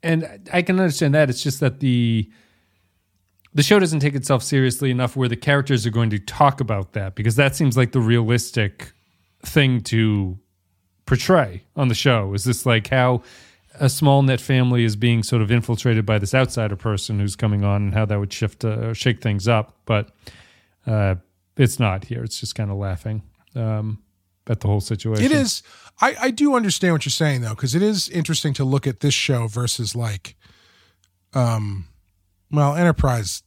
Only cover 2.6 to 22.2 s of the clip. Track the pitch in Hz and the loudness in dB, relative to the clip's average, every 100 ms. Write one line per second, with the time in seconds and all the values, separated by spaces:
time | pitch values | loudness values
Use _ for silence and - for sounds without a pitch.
2.6 | _ _ _ _ _ _ _ _ _ - | _ _ _ _ _ _ _ _ _ -2
3.6 | 143 208 185 156 143 139 - 135 - 143 | 4 6 4 2 0 -2 0 0 2 0
4.6 | 131 - 135 123 127 135 127 120 - 143 | 0 0 -2 0 -2 -2 -2 -2 0 0
5.6 | 139 131 113 110 117 104 98 - 143 135 | 2 0 0 0 0 -2 -6 2 2 4
6.6 | 113 104 95 - 98 95 107 113 139 135 | -4 -4 -6 -8 -10 -4 -2 2 2 2
7.6 | 147 120 123 135 113 120 113 120 - - | 0 2 2 2 2 2 2 0 0 -2
8.6 | 101 - - _ _ _ _ _ - - | -2 -4 -20 _ _ _ _ _ -2 2
9.6 | 139 123 101 113 110 104 95 92 _ _ | 2 2 0 0 2 2 -2 -6 _ _
10.6 | _ _ _ _ - 127 - 185 117 92 | _ _ _ _ -2 -2 4 2 2 -6
11.6 | _ - 131 113 143 120 98 98 107 117 | _ -2 -2 0 2 2 0 -4 -2 -2
12.6 | - 113 98 131 127 123 - - - _ | 2 0 2 2 2 0 -4 -20 -20 _
13.6 | _ - 139 - 151 139 135 127 - 131 | _ 0 0 2 4 4 4 0 0 2
14.6 | 123 123 117 104 120 117 107 120 104 120 | 2 2 0 0 0 0 0 0 2 0
15.6 | 113 113 127 113 107 107 98 131 127 - | 0 -2 0 0 0 0 0 0 0 -2
16.6 | 107 98 113 101 - 104 101 98 110 104 | -4 -4 -4 -4 -4 -4 -4 -2 -2 0
17.6 | 101 101 101 95 107 104 101 - 110 - | 0 0 0 0 0 -2 -4 -4 -6 -4
18.6 | 117 110 113 113 131 120 113 101 92 113 | -6 -4 -6 -2 -2 0 -2 -2 2 2
19.6 | 110 _ - 110 101 _ - - - _ | 0 _ -2 -2 -2 _ -20 -20 -20 _
20.6 | _ _ - 110 98 92 _ _ _ - | _ _ -4 0 0 -2 _ _ _ 2
21.6 | 127 - 113 95 - 135 | 2 2 -2 -2 -8 -10